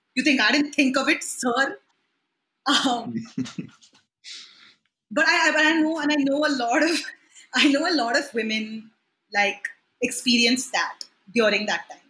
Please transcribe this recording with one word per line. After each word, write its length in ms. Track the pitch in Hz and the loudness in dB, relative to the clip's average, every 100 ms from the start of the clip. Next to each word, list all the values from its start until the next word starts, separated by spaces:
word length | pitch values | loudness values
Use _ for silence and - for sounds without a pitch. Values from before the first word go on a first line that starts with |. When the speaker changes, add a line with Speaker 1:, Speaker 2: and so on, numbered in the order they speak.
| _ | _
Speaker 1:
You 100 | 254 | -2
think 160 | 269 254 | 2 2
I 120 | 214 | 4
didn't 200 | 285 294 | 2 0
think 240 | - 262 262 | 0 0 2
of 120 | 247 | 0
it, 160 | 330 | -2
sir?" 540 | - - 254 247 285 403 _ _ _ _ _ _ _ _ 269 | -4 -4 -2 0 -2 -4 _ _ _ _ _ _ _ _ 0
Um, 480 | 269 269 240 233 113 113 - | 0 0 -2 -4 -8 -8 -8
Speaker 2:
<laughs> 0 | 127 - - _ _ _ _ _ - - - - - _ _ _ - | -8 -10 -14 _ _ _ _ _ -20 -18 -20 -20 -20 _ _ _ -6
Speaker 1:
but 160 | 214 311 | 0 2
I, 220 | 339 330 | 4 2
I, 40 | |
but 140 | 302 311 | 4 4
I 60 | 320 | 2
know, 200 | 311 320 | 0 0
and 120 | 294 | 0
I 40 | 294 | 0
know 300 | 269 277 302 | 2 2 0
a 60 | 262 | 0
lot 200 | 233 277 | 0 2
of, 160 | 311 320 - - _ | 2 0 -6 -16 _
<laughs> 260 | - - | -20 -6
I 140 | 254 285 | 2 2
know 200 | 277 330 | 2 0
a 60 | |
lot 240 | 311 233 269 | 0 0 0
of 140 | - | -2
women, 560 | 226 220 220 220 220 - _ _ _ _ | -4 -4 -4 -6 -10 -14 _ _ _ _
like, 360 | 208 196 196 - - _ - | -2 0 -2 -12 -16 _ -6
experienced 720 | 240 - 254 233 233 254 - | -6 -2 2 4 4 0 -2
that 280 | 185 170 - - _ - | -4 -4 -8 -18 _ -4
during 340 | 226 214 202 208 | 0 2 2 -2
that 220 | 170 - | -4 -6
time. 100 | - | -20